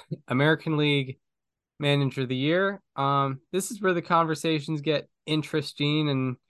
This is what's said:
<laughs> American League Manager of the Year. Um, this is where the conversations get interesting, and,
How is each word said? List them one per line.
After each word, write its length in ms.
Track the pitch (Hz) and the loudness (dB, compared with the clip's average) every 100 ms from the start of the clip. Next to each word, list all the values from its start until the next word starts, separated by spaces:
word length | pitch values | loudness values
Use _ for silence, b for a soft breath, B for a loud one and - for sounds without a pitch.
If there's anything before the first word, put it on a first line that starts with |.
| - | -12
<laughs> 180 | 147 - | -12 -4
American 480 | 127 151 160 160 151 | 2 2 2 0 0
League 420 | 147 143 131 - _ _ _ _ _ - | 2 0 -2 -10 _ _ _ _ _ -4
Manager 420 | 143 143 135 135 | 0 2 2 -2
of 60 | 127 | -4
the 80 | 131 | -2
Year. 440 | 143 175 196 196 _ | 0 2 0 -4 _
Um, 460 | 139 139 139 139 135 _ | -2 0 2 0 -4 _
this 220 | 180 - | -6 -4
is 80 | 208 | -2
where 140 | 190 | 0
the 80 | 170 | 0
conversations 800 | 160 170 160 160 165 156 147 151 | 2 2 2 0 0 -2 -2 -4
get 260 | 151 147 - _ - | 0 -2 -4 _ -4
interesting, 800 | 156 - 156 143 - 147 151 151 | -2 -2 -4 -4 -2 0 0 0
and, 260 | 135 131 123 | 0 -2 -6